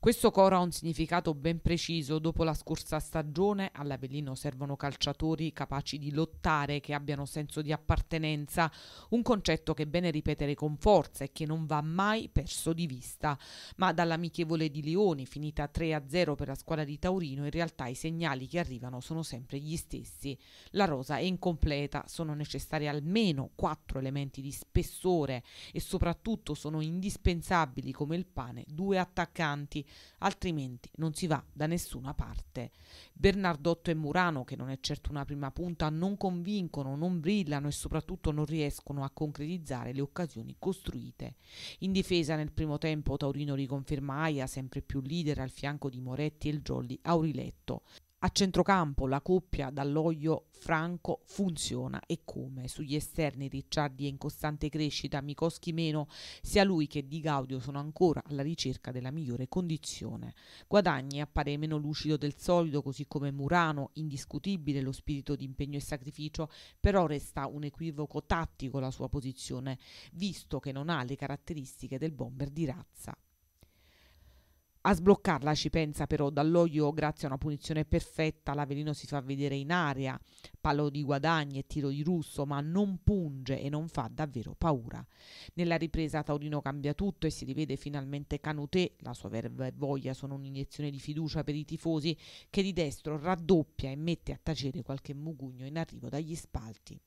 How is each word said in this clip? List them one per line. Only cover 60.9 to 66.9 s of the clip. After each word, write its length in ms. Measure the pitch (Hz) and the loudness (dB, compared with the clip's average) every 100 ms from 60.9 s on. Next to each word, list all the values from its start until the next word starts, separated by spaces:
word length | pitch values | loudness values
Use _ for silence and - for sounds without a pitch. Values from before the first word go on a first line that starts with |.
| 139 135 139 | 2 -2 -4
appare 360 | 147 - 143 143 | -2 0 0 0
meno 180 | 156 151 | 0 0
lucido 400 | 147 151 151 151 | 0 -2 0 2
del 200 | 147 - | 0 -2
solito, 460 | - 175 165 143 | 4 4 6 2
così 240 | 139 135 143 | -2 -6 -4
come 240 | 151 139 | -2 -2
Murano, 600 | 139 139 175 165 147 135 | -2 2 4 4 0 -4
indiscutibile 880 | - 156 139 - - - 196 147 139 | -6 -6 -6 -6 -6 -2 -2 0 0
lo 100 | 131 | 0
spirito 460 | 135 - 143 135 143 | -4 -4 -6 -2 -4
di 80 | |
impegno 320 | 135 123 143 143 | -4 -6 -4 -4
e 40 | |
sacrificio, 680 | 139 147 127 147 151 151 151 - - - | -6 -8 -8 -8 -8 -4 -6 -8 -20 2
però 260 | - | 6